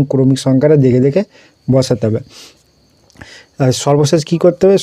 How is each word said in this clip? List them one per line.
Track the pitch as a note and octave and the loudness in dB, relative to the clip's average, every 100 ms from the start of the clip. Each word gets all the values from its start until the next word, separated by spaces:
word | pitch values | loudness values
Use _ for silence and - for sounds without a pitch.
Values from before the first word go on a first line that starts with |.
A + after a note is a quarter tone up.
| C#3 | 0
ক্রমিক | C3+ C3+ C3 C3+ | 0 0 0 0
সংখ্যাটা | C3 D3 D#3 C3 | 0 2 2 2
দেখে | B2 C#3 | 2 0
দেখে | F#3 G#3 _ _ _ - | -2 -6 _ _ _ -2
বসাতে | C3 B2+ A2+ A2+ | -2 0 -2 -4
হবে। | A2 - - - _ _ _ _ _ _ - - - _ - | -4 -8 -20 -20 _ _ _ _ _ _ -20 -20 -20 _ -4
আর | C3 A#2+ C#3+ | -2 -2 -2
সর্বশেষ | C#3+ C#3+ E3+ - | 0 0 -2 -2
কী | E3 | 0
করতে | F3 F3 | 0 2
হবে, | F#3+ F#3+ | 2 2